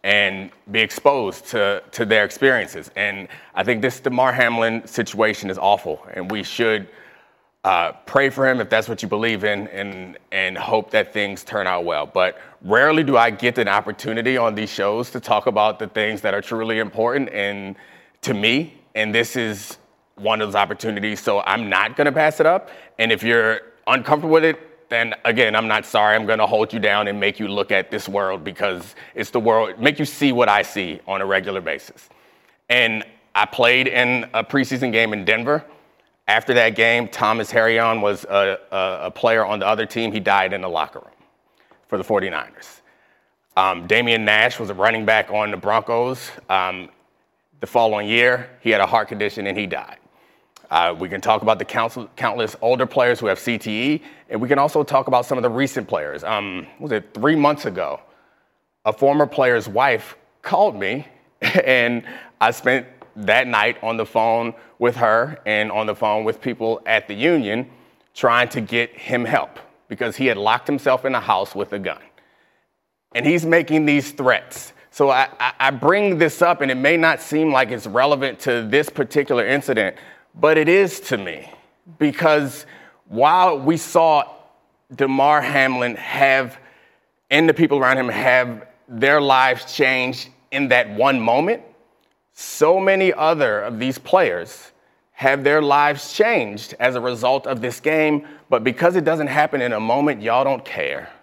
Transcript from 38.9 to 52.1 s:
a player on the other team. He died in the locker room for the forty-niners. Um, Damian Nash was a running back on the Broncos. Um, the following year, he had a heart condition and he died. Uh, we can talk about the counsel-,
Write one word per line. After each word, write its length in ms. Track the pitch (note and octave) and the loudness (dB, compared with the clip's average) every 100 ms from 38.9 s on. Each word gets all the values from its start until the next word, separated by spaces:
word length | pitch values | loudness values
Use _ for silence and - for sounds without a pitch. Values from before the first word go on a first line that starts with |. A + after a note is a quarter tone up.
| F2 F2+ | -4 -8
a 40 | |
player 340 | - A#2 A2+ G2+ | -2 2 2 0
on 120 | G#2 | -2
the 80 | F#2+ | 0
other 200 | A2 A2 | -2 -2
team. 260 | A#2+ A2+ | -4 -4
He 80 | G#2+ | -4
died 320 | G2 G2 F#2+ | 0 2 0
in 80 | F#2+ | -4
the 80 | F#2 | -4
locker 320 | E2 D2+ - | -4 -6 -8
room 80 | - _ _ _ _ _ _ _ _ | -20 _ _ _ _ _ _ _ _
for 80 | G2+ | -8
the 60 | |
forty-niners. 800 | - G#2 F#2 D#2 A#1+ - - - _ _ _ _ _ _ _ - | -2 -2 -2 -6 -10 -18 -20 -20 _ _ _ _ _ _ _ 0
Um, 300 | F#2+ F2 E2+ | 0 -2 0
Damian 360 | A2 A#2+ A2+ | 2 2 2
Nash 360 | G#2 G#2+ A#2+ - | 2 4 2 -2
was 100 | G#2 | -8
a 40 | |
running 300 | F#2 G#2+ A2+ | 0 0 2
back 260 | G#2+ A2 - | 2 2 2
on 200 | G#2 G#2 | -2 -2
the 60 | F#2+ | -4
Broncos. 720 | G2+ A2 G#2+ A#2 B2 B2+ - - - | 0 0 0 -2 -2 -6 -12 -18 -4
Um, 400 | F#2+ F#2 F#2 F2+ _ _ _ _ _ _ _ | -2 -2 -6 -14 _ _ _ _ _ _ _
the 80 | - | -2
following 420 | B2 A2+ G#2+ G#2 | 0 2 0 0
year, 400 | A#2 B2 B2 A#2+ - | 2 2 2 -6 -6
he 100 | A#2 | 0
had 100 | G#2+ | 2
a 60 | F#2+ | 2
heart 220 | A#2+ G#2 | 0 -2
condition 400 | G#2+ G#2 - G2 | -6 -6 -4 -6
and 100 | G2 | -6
he 80 | G2 | -6
died. 320 | C#2+ - - _ _ _ _ _ _ - | -8 -10 -20 _ _ _ _ _ _ -2
Uh, 240 | E2 E2+ E2 | 0 0 -2
we 120 | F2+ | -8
can 120 | G2 | -4
talk 220 | A2 A2 | 0 0
about 160 | G#2+ G#2+ | 2 0
the 60 | |
counsel-, 440 | - B2 A#2 B2+ G#2 | -2 -4 -4 -6 -16